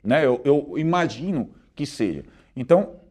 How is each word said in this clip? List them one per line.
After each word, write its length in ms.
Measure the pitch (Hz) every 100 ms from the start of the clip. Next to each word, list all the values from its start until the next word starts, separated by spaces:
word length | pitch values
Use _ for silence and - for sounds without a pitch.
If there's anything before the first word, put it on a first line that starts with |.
né? 240 | 104 147 135
Eu, 140 | 123
eu 300 | 139 143 147 120
imagino 720 | 160 180 160 113 185 156 101 - _
que 120 | - 147
seja. 380 | - 104 73 - - _ 135
Então, 380 | 123 175 - - -